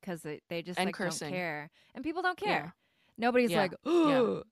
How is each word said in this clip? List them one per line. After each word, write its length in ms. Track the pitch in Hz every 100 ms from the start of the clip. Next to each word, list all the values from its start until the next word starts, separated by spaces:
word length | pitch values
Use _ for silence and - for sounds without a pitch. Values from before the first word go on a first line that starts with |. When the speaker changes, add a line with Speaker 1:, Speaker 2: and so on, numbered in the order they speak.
Speaker 1:
'cause 220 | 196 170
it, 180 | 156 151 -
they 140 | 170
just, 220 | 165 170
Speaker 2:
And 0 |
Speaker 1:
like, 160 | 185 -
don't 220 | 175 160
Speaker 2:
cursing. 20 |
Speaker 1:
care. 460 | 151 180 170 151 151 _ _
And 100 | 247
people 180 | 285 330
don't 160 | 359 349
Speaker 2:
Yeah. 260 | 403 302 165
Speaker 1:
care. 40 | - _ _ _ -
Nobody's 380 | 233 247 233
Speaker 2:
Yeah. 0 |
Speaker 1:
like, 200 | 170 165 - 285 349
Speaker 2:
Yeah. 220 | 311 262 214 190
Speaker 1:
<gasps> 0 | -